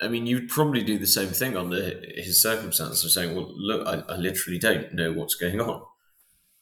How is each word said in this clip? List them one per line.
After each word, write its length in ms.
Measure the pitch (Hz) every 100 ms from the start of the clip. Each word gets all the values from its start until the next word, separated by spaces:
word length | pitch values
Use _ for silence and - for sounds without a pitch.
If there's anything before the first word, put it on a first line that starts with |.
I 80 | 107
mean, 180 | 117 120
you'd 220 | 123 120
probably 340 | - 151 131
do 160 | 107 104
the 80 | 98
same 220 | - 98
thing 280 | 90 131 101
under 440 | 90 90 92 - - -
his 240 | 90 87
circumstances 600 | 110 110 101 82 78 80
of 60 | 82
saying, 220 | 92 90 85
"Well, 160 | - -
look, 300 | 98 110 -
I, 160 | 82 73
I 40 | 90
literally 420 | 87 95 - 90
don't 340 | 110 90 -
know 200 | 90 82
what's 220 | 82 71 -
going 240 | 87 101
on." 220 | 117 - - _ _ _ _ _ _ _